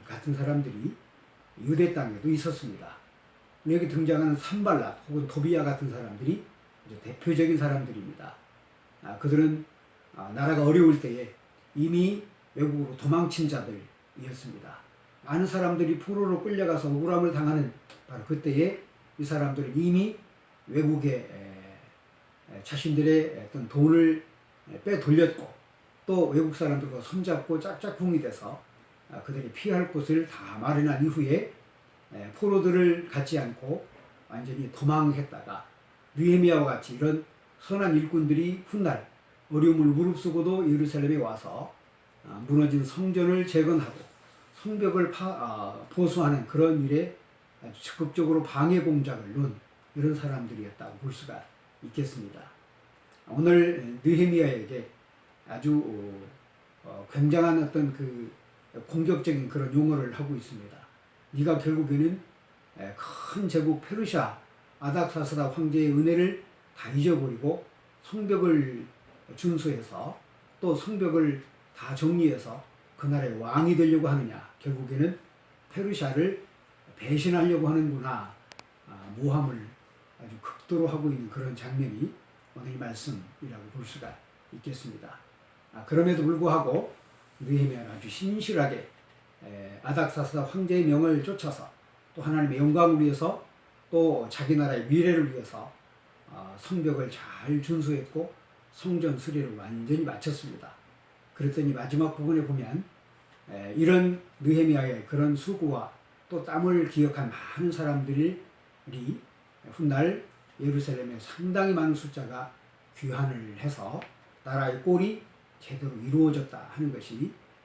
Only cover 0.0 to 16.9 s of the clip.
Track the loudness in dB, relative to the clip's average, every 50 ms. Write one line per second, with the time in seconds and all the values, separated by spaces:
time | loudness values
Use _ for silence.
0 | -16 -16 -16 -10 -6 -4 -4 -2 -2 0 0 0 -2 -2 -6 -6 -8 -8 -8 -8
1 | -16 _ _ _ _ _ _ _ _ _ _ -8 -4 -2 2 4 2 2 2 -2
2 | -4 -6 -8 -4 -2 0 0 0 -2 -4 -6 -6 -10 -12 -14 -14 -16 -18 -20 -20
3 | -20 _ _ _ _ _ _ _ _ _ _ _ _ 0 0 2 0 0 0 0
4 | 2 2 2 4 4 2 2 0 -2 -4 -4 -2 0 2 2 0 0 -4 -8 -12
5 | -12 -6 -6 -4 -4 -4 -4 -2 0 2 2 2 2 0 -2 -4 -4 -6 -6 -8
6 | -10 -12 -10 -6 -2 -2 -2 -2 -6 -12 -20 _ _ _ _ _ _ -20 -20 -16
7 | -14 -16 -16 -6 -2 0 2 2 4 4 4 2 2 0 0 -2 -4 -6 -10 -12
8 | -12 -14 -14 -16 -16 -18 -18 -20 _ _ _ _ _ _ _ _ _ _ _ _
9 | -16 -14 -12 -6 -2 2 4 4 4 4 2 0 -6 -12 _ _ _ _ _ _
10 | _ _ -18 -16 -14 -12 -6 -4 -2 0 2 4 4 6 8 8 8 8 8 6
11 | 2 -6 -8 -8 -10 -12 -16 -20 _ _ _ _ _ _ _ -2 -2 2 2 4
12 | 2 2 2 -2 -6 -14 -20 _ _ _ _ -2 -2 0 0 -2 -4 -4 -6 -6
13 | -2 0 2 2 2 0 0 -2 -2 -2 -2 -4 -8 -10 -12 -14 -16 -18 -20 _
14 | _ _ _ -16 -16 -14 -14 -14 -16 -16 -16 -16 -18 -18 -20 -20 -20 -20 _ _
15 | _ _ _ _ -8 -2 0 0 0 0 0 0 0 0 2 2 2 0 0 -2
16 | -4 -4 -2 0 0 0 0 -2 -2 -4 -2 0 0 0 0 0 0 -2